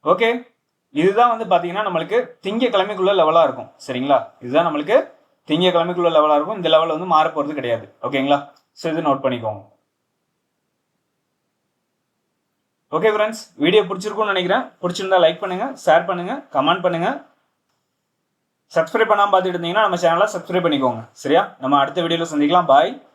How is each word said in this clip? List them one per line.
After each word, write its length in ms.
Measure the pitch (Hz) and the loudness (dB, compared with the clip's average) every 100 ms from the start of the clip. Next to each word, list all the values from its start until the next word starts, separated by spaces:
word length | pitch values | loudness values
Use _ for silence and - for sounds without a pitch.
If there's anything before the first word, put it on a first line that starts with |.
ஓகே, 240 | 147 185 226 247 - _ _ _ _ | 0 2 2 0 -8 _ _ _ _
இதுதான் 360 | 147 180 202 240 | 0 2 4 2
வந்து 120 | 226 196 | 0 0
பாத்தீங்கன்னா 340 | 175 170 190 208 | 0 0 -4 -4
நம்மளுக்கு 300 | 170 165 226 233 - | -4 -2 -4 -4 -10
திங்கட்கிழமைக்குள்ள 680 | 190 226 247 208 196 190 190 196 | -6 -2 0 0 -2 -2 0 2
லெவலா 240 | 156 165 147 | 4 4 2
இருக்கும். 220 | 123 - _ | -2 -16 _
சரிங்களா? 340 | - 127 139 131 - _ | -10 -6 0 0 0 _
இதுதான் 260 | 120 147 170 | -2 0 0
நம்மளுக்கு 300 | 151 151 254 - _ _ _ - | -4 2 0 0 _ _ _ -6
திங்கட்கிழமைக்குள்ள 640 | 156 180 175 175 180 175 156 | 0 2 2 -2 0 2 2
லெவலா 200 | 151 147 | 4 2
இருக்கும். 220 | 160 214 | 0 -4
இந்த 100 | 165 | 2
லெவல் 220 | 156 165 | 2 2
வந்து 180 | 156 185 | -4 2
மாற 120 | 180 156 | 2 2
போறது 240 | 160 143 151 | -2 -6 -6
கிடையாது. 260 | 123 113 104 _ 120 | -4 -4 -6 _ -6
ஓகேங்களா? 320 | 135 139 143 - _ _ - | -4 0 0 -2 _ _ -10
So 60 | 165 | -6
இது 160 | 156 156 | -4 -2
நோட்டு 180 | 135 | -2
பண்ணிக்கோங்க. 360 | 135 123 110 101 - _ _ _ _ _ _ _ _ _ _ _ _ _ _ _ _ _ _ _ _ _ _ _ _ _ _ _ _ _ _ _ _ | -2 -4 -8 -10 -18 _ _ _ _ _ _ _ _ _ _ _ _ _ _ _ _ _ _ _ _ _ _ _ _ _ _ _ _ _ _ _ _
ஓகே 180 | 156 220 | 0 0
ஃப்ரெண்ட்ஸ், 300 | 214 214 226 - - | 2 -2 -4 -18 -2
வீடியோ 180 | 156 208 | 2 2
பிடிச்சிருக்கும்னு 500 | 180 185 208 202 208 | 2 -6 -8 -4 -2
நினைக்கிறேன். 300 | 190 175 220 254 _ | -2 0 -2 -2 _
பிடிச்சிருந்தா 360 | 175 175 190 185 | -8 -6 0 4
லைக் 180 | 170 175 | 4 2
பண்ணுங்க, 240 | 190 185 262 262 | -6 -6 -6 -4
ஷேர் 200 | - 160 170 | 2 2 2
பண்ணுங்க, 240 | 175 180 277 - | -6 -6 -10 -6
கமெண்ட் 300 | 143 147 185 | -2 0 0
பண்ணுங்க. 240 | 180 170 185 285 - _ _ _ _ _ _ _ _ _ _ _ _ _ _ | -2 -2 -4 -6 -14 _ _ _ _ _ _ _ _ _ _ _ _ _ _
சப்ஸ்கிரைப் 380 | 170 160 226 220 | -2 -2 0 2
பண்ணாம 200 | 208 202 | 2 4
பார்த்துட்டு 260 | 190 185 175 | 2 0 -4
இருந்தீங்கன்னா 260 | 170 202 | -2 0
நம்ம 120 | 208 175 | 0 2
சேனலை 260 | 175 170 214 | 2 2 0
சப்ஸ்கிரைப் 340 | 180 - 180 | -2 -4 -2
பண்ணிக்கோங்க. 360 | 165 143 131 113 113 - | 0 0 -2 -4 -12 -12
சரியா? 200 | 135 165 202 - | 0 0 0 -8
நம்ம 160 | 135 143 | 0 0
அடுத்த 220 | 139 180 | 0 -2
வீடியோல 240 | 165 170 165 | -2 -2 -2
சந்திக்கலாம். 380 | 147 147 180 170 | -2 2 2 6
பாய். 200 | 139 180 254 _ | 4 4 -4 _